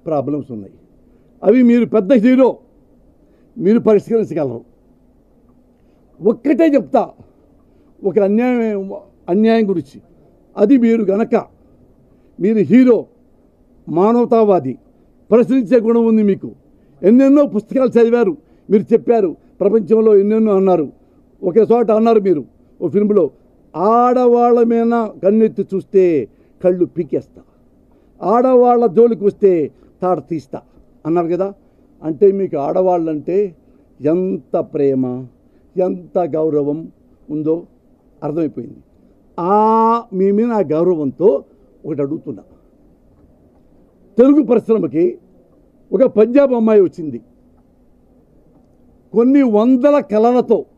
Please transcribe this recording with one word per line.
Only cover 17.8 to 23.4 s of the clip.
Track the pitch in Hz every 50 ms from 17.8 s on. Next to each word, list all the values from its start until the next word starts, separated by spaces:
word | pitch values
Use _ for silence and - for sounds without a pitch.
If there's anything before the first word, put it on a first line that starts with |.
| 262 240
చదివారు, | - 233 233 233 233 240 233 190 156 - _ _ _ _ _ -
మీరు | 185 220 226 - 226
చెప్పారు, | - - 214 240 226 196 170 143 _ _ _ _ _
ప్రపంచంలో | 180 202 208 226 196 147 220 220 220 220 214
ఎన్నెన్నో | 196 202 208 220 220 220 214 196
అన్నారు. | 190 190 190 180 165 147 123 - _ _ _ _ _ _ _ _ _ -
ఒకే | 180 156 226
చోట | 214 - 226 240 233 226
అన్నారు | 214 220 226 233 233 220
మీరు | 196 196 175 147 113 _ _ _ _ _ _ _
ఓ | 190 160
ఫిల్మ్లో, | 127 202 208 202 208 202 160 135 _ _